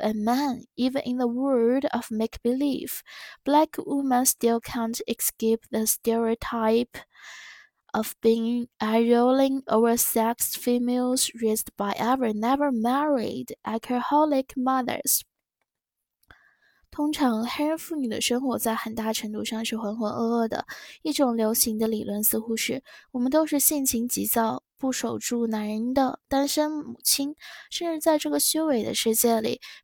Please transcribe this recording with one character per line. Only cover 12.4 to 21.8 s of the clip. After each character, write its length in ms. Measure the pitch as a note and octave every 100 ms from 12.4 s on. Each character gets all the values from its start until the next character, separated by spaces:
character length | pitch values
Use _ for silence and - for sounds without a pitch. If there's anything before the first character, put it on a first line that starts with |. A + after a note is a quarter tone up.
| A3+ C#4 D4
married 840 | A#3+ A3+ C4+ D4+ C4+ G#3+ - B3 - -
alcoholic 880 | A3+ - B3 - D4 D#4 C4+ C4 -
mothers. 640 | B3+ C4 B3 - - - - _ _ _ _ _ _ _ _ _ _ - _ _ _ _ _
通 240 | - D4
常 320 | D4+ C4 A3 A#3
黑 220 | - D4+
人 100 | D#4+
妇 180 | - D#4
女 120 | B3
的 120 | G#3
生 200 | - A#3+
活 160 | C4+ A3
在 160 | A3+
很 220 | A3 A3+ A3+
大 180 | A3
程 180 | A3 G#3+
度 140 | G#3+ G#3+
上 180 | A3
是 140 | A3+ A3
浑 200 | A3 A3+
浑 140 | G#3
噩 340 | - A#3 A#3 A3+
噩 20 |
的。 180 | - - - - -
一 100 | D#4
种 240 | D4 C4 A3+
流 160 | A3
行 240 | A3+ A#3+
的 100 | G#3+